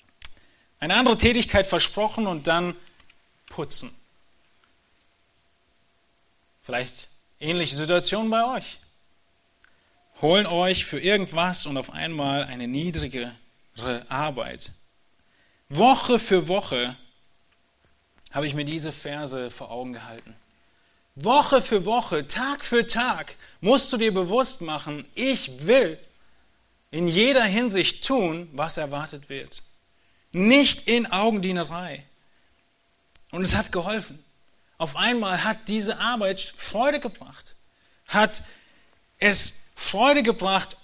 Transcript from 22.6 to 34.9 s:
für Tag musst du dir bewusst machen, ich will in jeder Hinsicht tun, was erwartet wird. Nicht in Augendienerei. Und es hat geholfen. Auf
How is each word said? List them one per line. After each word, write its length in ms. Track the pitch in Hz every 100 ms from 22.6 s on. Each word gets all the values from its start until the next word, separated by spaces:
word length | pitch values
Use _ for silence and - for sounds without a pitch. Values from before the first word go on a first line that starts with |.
für 220 | - 240 233
Tag 500 | 226 247 180 151 - - -
musst 320 | 185 262 -
du 40 | 233
dir 160 | 220
bewusst 480 | 190 175 165 175 -
machen, 460 | 165 151 156 147 -
ich 520 | - 262 254 - 127 156
will 320 | 262 190 113 - _ - _ _ _ _ _ _
in 180 | 151 175
jeder 360 | 165 240 262
Hinsicht 600 | 220 196 247 190 - - -
tun, 420 | 262 180 160 170
was 240 | 135 160 165
erwartet 520 | 147 143 156 147 -
wird. 340 | 139 - - - _ _ _ _ _ _
Nicht 560 | 170 208 277 269 - -
in 220 | 240 226
Augendienerei. 920 | 185 220 214 185 180 151 170 180 147 - _ _ _ _ _ _ _ _ _ _ - -
Und 120 | 165
es 120 | 185
hat 180 | 196 208
geholfen. 500 | 185 170 220 - 147 _ _ _ _ _ -
Auf 180 | 165